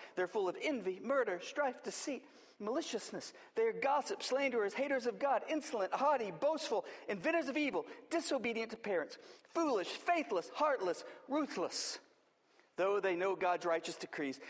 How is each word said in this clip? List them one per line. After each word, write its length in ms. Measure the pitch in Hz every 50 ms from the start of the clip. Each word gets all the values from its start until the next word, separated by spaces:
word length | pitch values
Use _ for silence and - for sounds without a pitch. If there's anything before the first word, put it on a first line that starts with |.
| - - -
They're 100 | - 185
full 220 | 175 - 214 196 180
of 80 | - -
envy, 380 | - 302 285 233 180 190 185 190
murder, 380 | 196 226 277 277 240 214 180 175
strife, 440 | - - - 294 294 254 247 - -
deceit, 400 | 208 - - - 311 269 226 - - - - - - - _
maliciousness. 760 | 208 208 247 320 320 - - 202 - - - - - - - - - - _
They 120 | 226 226 226
are 40 |
gossips, 540 | 208 - - 277 285 294 - - 196 - -
slanderers, 480 | - 247 269 277 269 254 233 208 196 -
haters 320 | 240 277 285 277 254 220
of 140 | 240 208 190
God, 220 | 277 277 254 202 - -
insolent, 460 | 311 302 - - - 214 185 185 -
haughty, 380 | - 254 294 294 262 226 196
boastful, 520 | 165 156 - 294 320 285 - - 240 196 - - - - - -
inventors 380 | 208 185 165 311 330 339 294
of 100 | 269 240
evil, 300 | 302 294 269 185 165 151 - - - - -
disobedient 640 | 311 339 - - 302 254 202 233 226 226 226 220
to 40 | 226
parents, 400 | - - 208 196 165 147 - - - - - - - - - -
foolish, 320 | 330 330 294 247 196 170
faithless, 640 | - - - - 339 349 330 262 - 214 170 - -
heartless, 520 | - - 294 302 269 226 190 180 165 - - - - - - -
ruthless. 720 | 262 311 285 - - 196 165 - - - - - - - - _ _ _ _ _ _ _ _ _ _ - _ _ _
Though 240 | - 180 196 202 202
they 160 | 190 190 175
know 180 | 170 185 196 190
God's 320 | 160 185 180 175 165 165
righteous 300 | 175 165 165 165 175 165
decrees 420 | - 185 - - - 147 135 131 - -